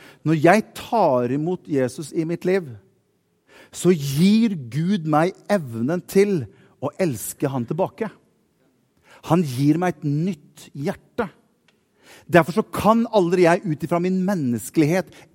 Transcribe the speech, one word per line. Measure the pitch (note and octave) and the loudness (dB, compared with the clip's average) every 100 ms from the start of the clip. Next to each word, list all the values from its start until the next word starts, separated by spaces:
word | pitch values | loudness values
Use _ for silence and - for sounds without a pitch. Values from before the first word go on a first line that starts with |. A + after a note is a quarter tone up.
| - - D3+ | -20 -8 -2
Når | D#3+ D#3+ | 4 6
jeg | G#3 G#3+ - | 4 0 -12
tar | - A#3 F3 B2+ B2 | -4 0 2 2 0
imot | C#3+ D#3+ F3+ - C#3 | -2 -4 -6 -4 -2
Jesus | B2+ - D3+ | -2 -6 -8
i | E3+ D#3+ | -6 -6
mitt | E3+ F3+ | -4 -2
liv, | F#3+ D3+ G#2+ _ _ _ _ _ _ _ - - | -2 -4 -14 _ _ _ _ _ _ _ -20 -20
så | - F3 | -2 0
gir | F3+ C#3 C#3 F#3+ A3 A#3 F3+ A#2+ | 2 0 2 4 4 2 -2 -6
Gud | C3 E3+ G3+ D#3 | -4 -2 -2 0
meg | D3 E3 - - | 2 0 -2 -2
evnen | G3+ C3 A2+ B2 F3+ - | -2 -2 -4 -4 -4 0
til | G3 G#3 F3+ A2 - _ _ | 2 2 0 -4 -14 _ _
å | C#3 - | -8 -4
elske | F#3 A2+ - - C#3+ | -4 -4 -10 -6 -4
han | C3+ A#2 | -4 -6
tilbake. | C3 F3 - A3 - _ _ _ _ _ _ _ _ _ - - | -4 -4 -6 -10 -10 _ _ _ _ _ _ _ _ _ -18 0
Han | E3+ | 0
gir | D#3 B2 C#3+ D#3 | 0 0 0 2
meg | F3+ - | -2 -4
et | D3+ | -4
nytt | D3 F3+ E3+ _ - - C#3+ | -2 -4 -6 _ -20 -20 -8
hjerte. | D3 C#3+ _ - G3+ - _ _ _ _ _ _ _ - - | -8 -8 _ -8 -8 -10 _ _ _ _ _ _ _ -20 2
Derfor | E3+ D#3+ G#3 | 2 4 -2
så | |
kan | - - G3 A3+ A#3 A3 | -4 0 2 2 2 2
aldri | E3+ F3+ E3 | 2 4 4
jeg | F3 F#3+ | 4 0
ut | D3 | -6
ifra | D#3+ F3 | -2 -2
min | F3+ F#3 F#3 | 0 -2 -2
menneskelighet | G3 C3 A#2 - - D3 F#3 - - - | -2 -2 -4 -2 0 2 0 -4 -12 -6